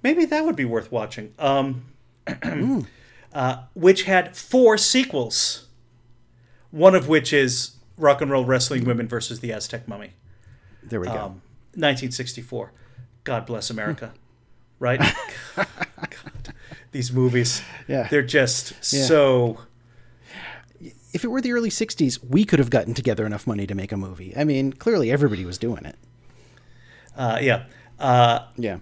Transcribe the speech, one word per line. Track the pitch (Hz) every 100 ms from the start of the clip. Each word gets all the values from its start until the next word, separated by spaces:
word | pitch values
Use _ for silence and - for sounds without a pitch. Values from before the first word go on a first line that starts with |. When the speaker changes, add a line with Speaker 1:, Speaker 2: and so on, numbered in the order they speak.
Speaker 1:
Maybe | 247 330 330
that | -
would | 311 -
be |
worth | 127 113 -
watching. | 120 107 - 107 -
Um, | 147 139 135 127 - - _
<clears throat> | _ -
Speaker 2:
Mm. | - - 156 208 262 113 _ - - -
Speaker 1:
uh, | 151 127 127 -
which | - 175 190
had | - 185 180 -
four | - 254 240 214
sequels, | - 254 262 147 117 - - - - _ _ _ _ - _ _ _ _ _
one | 156 180
of | 185 135
which | 156 127
is | 147 135 123 - - - -
Rock | 151 139
and | 143
Roll | 139
Wrestling | 123 127 123 135
Women | 120 120 113
versus | 120 - 113
the | 120
Aztec | 110 - 117 120
Mummy. | 104 101 - - - - - - -
Speaker 2:
There | - 113
we | 90
go. | 113
Speaker 1:
Um, | 101 92 _ - _
nineteen | - 151 131 127
sixty-four. | 123 123 - 120 120 107 _ - - - _
God | - 120
bless | 113 113 -
America. | 110 107 147 110 -
Speaker 2:
<laughs> | _ _ _ _ _ _
Speaker 1:
Right? | 123 127 - - 427 - -
God, | - - - 180 - - - - - - - - - -
these | 143 123
movies, | 127 127 123 120 - - - -
Speaker 2:
Yeah. | 135 113
Speaker 1:
they're | 147
just | 131 147 127 - - - -
Speaker 2:
Yeah. | 139
Speaker 1:
so | 135 156 139 127 120 107 - _ _ _ - _ - - - - - _ - - -
Speaker 2:
If | -
it | 240
were | 254
the | 247
early | 240 233
sixties, | - 220 - 143 120
we | 123 143
could | 214 160
have | 127
gotten | 123 110
together | 117 123 110
enough | 107 104 -
money | 104 98
to | 98
make | 95
a | 101
movie. | 95 92 92 104
I |
mean, | 151 135 135
clearly | 127 - 220 117
everybody | 139 143 101
was | 90 85
doing | 117 110
it. | - - _ _ - - - _ _ - - - - -
Speaker 1:
Uh, | 123 113
yeah. | 131 104 - - - -
Uh, | 139 123 120 117 - -
Speaker 2:
Yeah. | 113 87